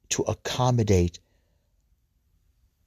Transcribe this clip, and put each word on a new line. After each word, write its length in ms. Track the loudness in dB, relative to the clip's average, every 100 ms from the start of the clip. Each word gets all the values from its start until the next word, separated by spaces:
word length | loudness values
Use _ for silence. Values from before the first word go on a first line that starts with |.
| -8
to 140 | -4
accommodate 1000 | -4 -4 -6 -2 0 2 2 2 2 -2 _ _ _ _ _ _ _ _ _ _ _ _ _ _ _ _